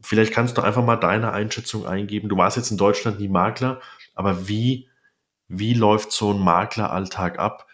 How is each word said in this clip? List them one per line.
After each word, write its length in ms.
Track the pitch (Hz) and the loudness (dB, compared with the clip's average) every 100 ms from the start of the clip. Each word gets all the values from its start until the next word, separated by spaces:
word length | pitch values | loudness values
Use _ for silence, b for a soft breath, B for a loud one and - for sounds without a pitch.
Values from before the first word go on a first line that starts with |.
vielleicht 300 | - 107 110 | 0 2 4
kannst 240 | - 120 110 | 2 0 2
du 60 | |
einfach 220 | 101 113 | 0 2
mal 120 | 120 113 | 2 2
deine 360 | 87 107 113 | 2 0 -2
Einschätzung 540 | 101 107 - - 107 - | -4 -6 -8 -8 -8 -6
eingeben. 440 | 95 101 104 101 | -6 -4 -6 -2
Du 80 | 95 | 2
warst 180 | 92 123 | 2 2
jetzt 140 | 120 | -4
in 80 | 101 | 2
Deutschland 420 | 101 - 117 101 | 2 2 -2 -4
nie 80 | 101 | 0
Makler, 520 | 90 101 113 127 127 B B B | 2 0 0 -4 -4 B B B
aber 340 | - 98 90 95 | -4 -2 -2 -4
wie, 400 | 107 123 127 b b b b b _ - | -2 0 -2 b b b b b _ -12
wie 280 | 92 110 | -6 0
läuft 360 | 120 107 107 - | 4 4 4 0
so 220 | - 107 | -2 0
ein 80 | 101 | 2
Makleralltag 1000 | 92 85 110 110 104 92 95 - 90 - | 2 2 0 -4 -4 -4 -6 -4 -4 -2
ab? 280 | 104 - - | -4 -4 -20